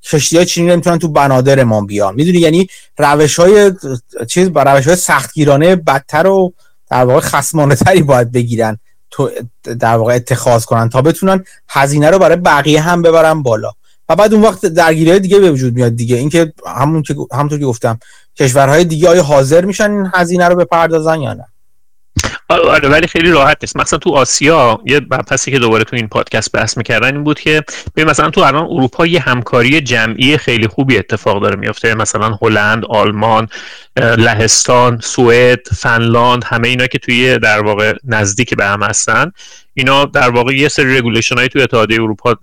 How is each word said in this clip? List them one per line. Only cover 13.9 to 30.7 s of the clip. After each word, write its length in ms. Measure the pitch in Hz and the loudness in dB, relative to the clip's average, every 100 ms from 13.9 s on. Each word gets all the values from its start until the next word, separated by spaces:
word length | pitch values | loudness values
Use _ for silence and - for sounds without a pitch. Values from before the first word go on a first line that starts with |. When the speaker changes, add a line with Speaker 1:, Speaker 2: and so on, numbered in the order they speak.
| _ - | _ -4
Speaker 1:
و 60 | 170 | 0
بعد 180 | 214 | 2
اون 100 | 214 | 4
وقت 220 | 220 196 185 | 2 0 -2
درگیری‌های 540 | 165 165 160 160 196 | 2 2 2 4 2
دیگه 200 | 190 202 | 4 4
به 120 | 185 | 4
وجود 220 | 135 127 | 2 -2
میاد 220 | 123 120 117 | 0 -2 -2
دیگه. 200 | 117 120 | -2 -2
این 140 | 143 | 0
که 240 | 170 160 - - 117 | 0 0 -4 -12 -4
همون 260 | 143 160 | -2 -2
که، 120 | 139 143 - | -4 -8 -6
همونطور 260 | 127 147 147 | -4 -4 -2
که 60 | 139 | -4
گفتم، 340 | 113 120 113 - - _ - | -2 -4 -6 -12 -20 _ -2
کشورهای 460 | 135 131 135 151 175 | 0 2 4 2 2
دیگه 240 | 156 175 | 2 4
آیا 140 | 180 | 4
حاضر 420 | 143 139 135 165 190 | 4 2 4 2 2
می‌شن 260 | 190 208 | -2 -2
این 180 | 208 190 | -2 -2
هزینه 340 | 180 170 180 175 | -2 0 0 2
رو 80 | 180 | 2
بپردازن 640 | 170 170 165 160 160 160 | 0 0 0 0 -2 -4
یا 120 | 120 | -6
نه؟ 120 | 98 - _ _ _ _ _ _ - - - - | -10 -16 _ _ _ _ _ _ -8 -8 -10 -2
Speaker 2:
آره، 400 | 175 160 151 139 | 0 2 2 2
ولی 180 | 151 170 | 2 0
خیلی 240 | 170 170 | 0 2
راحت 260 | 156 139 151 | 4 2 0
نیست. 160 | - - | -6 -6
مثلاً 220 | - 160 | -4 -4
تو 100 | 185 | 0
آسیا 680 | 139 123 - 135 165 120 110 - | 0 0 0 2 2 2 0 -2
یه 140 | 135 | -2
مبحثی 520 | 123 131 - 131 - | -2 -6 -4 -6 -2
که 80 | 135 | -2
دوباره 240 | 117 110 | 0 0
تو 120 | 110 123 | -2 -4
این 120 | 110 | -6
پادکست 440 | 113 - 113 - | -6 -4 -6 -4
بحث 260 | 107 110 - | -4 -4 -6
می‌کردن 360 | 110 113 127 143 | -4 -2 -2 -2
این 80 | |
بود 160 | 147 147 | -4 -4
که 240 | 156 156 - - - - | -2 -2 -4 -16 -10 -2
ببین 140 | 156 | -2
مثلاً 200 | 143 151 | 0 0
تو 120 | 190 | 0
الان 220 | 147 143 | 0 0
اروپا 420 | 165 170 127 - 170 | -4 -2 -4 -2 -2
یه 140 | 170 | 0
همکاری 640 | 131 123 113 123 120 160 | -2 -4 -2 0 2 0
جمعی 560 | 127 120 110 110 131 151 | -2 -2 -2 -2 0 0
خیلی 300 | - 113 | -2 -2
خوبی 300 | 110 | -2